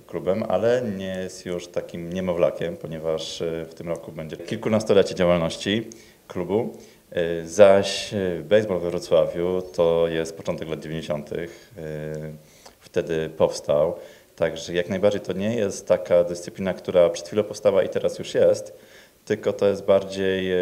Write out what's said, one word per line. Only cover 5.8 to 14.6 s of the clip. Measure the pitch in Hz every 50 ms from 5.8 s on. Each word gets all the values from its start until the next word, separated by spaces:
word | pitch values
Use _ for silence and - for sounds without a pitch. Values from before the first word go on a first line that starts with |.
| 113 110 - - - - - _ _
klubu. | - - 98 85 85 95 110 123 - - - - - - _ _ - - 92 85 85 85 85
Y, | 82
zaś, | 82 82 95 104 98 98 98 98 - - - - - 113
y, | 104 95 90 87 85 78 76
baseball | 101 110 110 104 92 87
we | 85 87
Wrocławiu | 85 87 - - 90 82 78 78 80 85 85 90 92 92
to | 90 - - - 85 85 82 82 85
jest | 82 82 80 82 80 -
początek | - - - 87 80 - 78
lat | 80 78
dziewięćdziesiątych, | 78 78 80 80 78 - 78 73 71 - - 80 85 85 - - - - -
y, | 90 80 78 78 76 76 78 78 76 78 78 78 76 - - - - - - _ _
wtedy | - - - 90 82 82 82 78 78 78
powstał. | - - 95 82 85 - - - 76 73 76 85 87 - - - - - _ _ _
Także | - 85 82 78 76